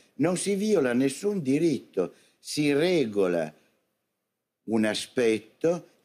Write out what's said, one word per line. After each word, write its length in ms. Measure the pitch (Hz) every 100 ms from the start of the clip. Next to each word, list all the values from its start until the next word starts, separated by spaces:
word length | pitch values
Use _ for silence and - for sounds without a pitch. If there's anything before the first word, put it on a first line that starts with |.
| _ -
non 200 | 160 180
si 200 | 190 196
viola 380 | 214 196 127
nessun 480 | 120 135 - 208 202
diritto, 720 | 131 143 170 127 - 95 87 - _ _
si 360 | - 151 143
regola 800 | 143 175 175 117 101 90 85 78 - _ _ _ _ _ _ _ _ _ _ -
un 200 | 110 107
aspetto 1000 | 101 - 127 113 110 - - 160 175 - _